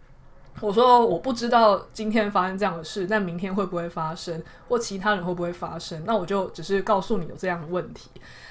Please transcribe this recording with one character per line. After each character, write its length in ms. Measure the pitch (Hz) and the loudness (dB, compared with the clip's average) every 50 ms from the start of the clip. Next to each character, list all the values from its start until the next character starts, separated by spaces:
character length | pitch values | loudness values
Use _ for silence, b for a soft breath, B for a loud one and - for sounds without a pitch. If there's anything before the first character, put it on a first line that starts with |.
| - - - - - - - - - - - - | -20 -20 -20 -20 -20 -20 -20 -20 -20 -18 -12 -4
我 120 | 226 208 | -2 2
说 320 | 190 226 247 254 247 240 233 | 4 6 8 8 8 8 6
我 120 | 190 175 170 | 4 2 0
不 140 | - 269 | -2 -4
知 160 | 247 233 233 233 | -4 -2 0 4
道 380 | 247 233 226 208 196 - - - | 6 6 8 6 6 4 -2 -8
今 180 | - - 214 214 | -10 -8 -4 0
天 200 | 208 226 208 202 | 2 2 2 2
发 180 | 202 190 180 190 | 2 0 0 0
生 100 | 190 190 | -2 -2
这 60 | 208 | -2
样 120 | 190 170 | -2 -2
的 80 | 170 170 | -4 -10
事， 220 | - - 214 180 | -8 -6 -4 -2
但 140 | 180 220 214 | 0 0 0
明 160 | 196 175 165 | 0 -2 -4
天 180 | 175 202 190 190 | -4 -4 -4 -2
会 100 | 208 190 | -2 -2
不 100 | 185 185 | -2 -2
会 140 | 170 170 170 | -4 -6 -6
发 260 | - 170 160 160 165 | -6 -4 -4 -4 -6
生， 280 | - - 180 165 165 - B B B B - | -6 -8 -8 -8 -8 -8 B B B B -2
或 100 | 240 233 | -2 0
其 200 | 233 - 196 190 | 0 -2 -6 -2
他 160 | 185 214 208 | 0 0 0
人 100 | 185 175 | 2 0
会 80 | 180 | -4
不 100 | 180 170 | -2 -2
会 100 | 175 175 | -4 -4
发 260 | 175 - 175 165 165 165 | -4 -6 -8 -8 -8 -10
生， 240 | - - 170 156 165 | -10 -10 -10 -8 -2
那 120 | 208 226 | 0 0
我 100 | 202 175 | 0 0
就 200 | 160 196 196 185 - | 0 0 -2 -2 -2
只 140 | - - | -6 -10
是 200 | 156 196 196 196 | -4 -2 0 0
告 180 | 196 - 208 190 | 2 2 2 2
诉 180 | 180 - 226 190 | 2 0 0 0
你 80 | 160 156 | 0 -4
有 60 | 101 | -8
这 120 | - 185 185 | -6 -4 -4
样 120 | 175 170 | -4 -4
的 60 | 147 156 | -4 -4
问 260 | 175 180 160 - - | -4 -4 -4 -6 -12
题。 160 | - - - - - B B B B B B | -18 -20 -20 -20 -20 B B B B B B